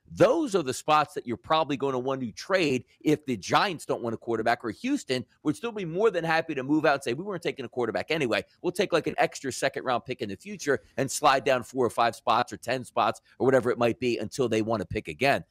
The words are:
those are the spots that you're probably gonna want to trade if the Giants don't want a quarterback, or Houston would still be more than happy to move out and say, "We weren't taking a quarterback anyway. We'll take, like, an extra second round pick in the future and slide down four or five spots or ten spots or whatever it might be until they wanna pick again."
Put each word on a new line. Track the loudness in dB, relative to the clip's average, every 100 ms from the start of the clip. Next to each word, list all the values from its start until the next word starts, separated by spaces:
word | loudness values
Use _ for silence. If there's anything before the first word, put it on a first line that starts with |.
| -4
those | 4 4 4 0 -2
are |
the | -2
spots | -4 2 2 2
that | -6 -8
you're | -6
probably | 0 0 0 -2
gonna | -2 -2
want | -2 -4
to | -6
trade | -8 -4 0 0 0 -4 _
if | 0 0 0
the | -6
Giants | 2 2 2 -4 -6
don't | -4
want | -4
a | -6
quarterback, | -2 0 2 0
or | -2
Houston | -6 -4 -4 -2 -4 -6 _
would | -4 -2
still | -4
be | -6 -6
more | 2 2
than | 2
happy | 0 0 0 -4
to |
move | 0 2 4
out | 2
and |
say, | 0
"We | -4
weren't | -6 -6
taking | -6 -6 -8
a |
quarterback | -4 -2 -2 -2
anyway. | 0 0 0 -4 _
We'll | -6
take, | -2 0
like, | 0 0
an | 0
extra | -2 -2 -8
second | -4 -4 -2
round | -2 -2 -4
pick | -8
in | -8
the | -10
future | -12 -6 0 -2 -2 -6
and | -4
slide | 2 4 4 2
down | 0
four | 0 0 0
or |
five | 2 0 0
spots | 2 2 2
or | -4
ten | -6 -6
spots | -4 0 0 0 _ -2
or | 4
whatever | 4 4
it | 2
might | 0 0
be | -2 -2
until | -4 -2 0
they | 0
wanna | 0 -2 -4
pick | -6 -6
again." | -2 0 0 -4